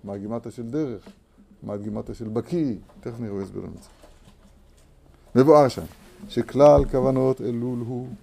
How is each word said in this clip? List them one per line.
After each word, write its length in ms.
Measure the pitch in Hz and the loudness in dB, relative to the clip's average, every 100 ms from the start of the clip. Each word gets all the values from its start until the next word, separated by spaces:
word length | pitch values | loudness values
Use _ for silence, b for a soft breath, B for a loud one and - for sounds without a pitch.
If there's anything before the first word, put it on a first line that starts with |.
מה 100 | 101 | -12
הגימטריה 380 | 101 101 117 113 | -12 -8 -10 -10
של 180 | 104 117 | -14 -8
דרך, 380 | 143 147 104 - - _ _ _ _ | -6 -6 -8 -16 -20 _ _ _ _
מה 100 | - | -12
הגימטריה 420 | 104 104 107 - | -10 -8 -10 -10
של 140 | 110 113 | -12 -8
בקי, 500 | 110 117 175 147 101 - - | -6 -4 -4 -4 -6 -12 -16
תכף 200 | - 117 | -14 -10
נראה 220 | 113 101 | -8 -8
הסבר 180 | 95 98 | -8 -10
לזה. 280 | 92 92 - _ - _ - _ - _ _ _ _ _ _ _ _ | -12 -16 -20 _ -20 _ -20 _ -20 _ _ _ _ _ _ _ _
מבואר 340 | 120 139 151 135 | 4 8 8 6
שם, 160 | 101 87 - - - - | 0 -12 -16 -20 -20 -8
שכלל 560 | - 117 127 147 147 135 | -6 -4 6 8 8 4
כוונות 500 | 135 131 131 131 131 | 0 0 2 0 0
אלול 380 | 123 120 120 123 | -4 -6 -6 -6
הוא 300 | 117 123 127 110 | -8 -8 -10 -14